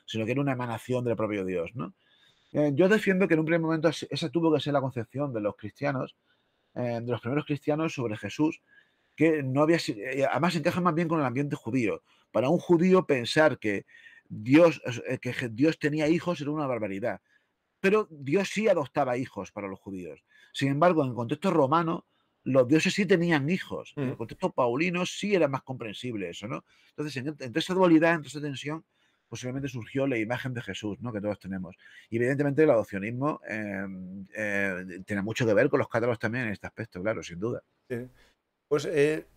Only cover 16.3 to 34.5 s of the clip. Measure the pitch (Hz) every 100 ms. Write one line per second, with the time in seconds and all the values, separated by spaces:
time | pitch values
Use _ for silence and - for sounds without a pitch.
16.3 | 170 143 151 143 117 104 98 113 92 _
17.3 | _ _ _ _ _ 190 214 208 151 135
18.3 | 180 190 190 220 262 - 151 131 123 123
19.3 | 101 92 104 101 92 - 95 85 - _
20.3 | _ - - 139 143 175 156 135 117 117
21.3 | 147 190 170 131 165 165 175 - _ _
22.3 | _ - 131 123 156 190 185 196 185 170
23.3 | 156 139 185 - 82 - - 131 - 113
24.3 | - 185 - 123 127 175 175 180 - 202
25.3 | 190 147 135 - 127 113 98 127 110 87
26.3 | 87 104 151 - _ _ - 151 131 135
27.3 | 147 131 151 160 185 185 160 165 165 143
28.3 | 147 147 131 139 160 - _ _ _ -
29.3 | 113 127 135 135 127 107 135 139 120 110
30.3 | 123 131 120 - 95 107 98 117 104 104
31.3 | 98 92 95 87 - - - - 113 120
32.3 | 139 143 139 156 - - 98 104 123 147
33.3 | 160 - 110 104 98 98 95 92 98 95
34.3 | 104 107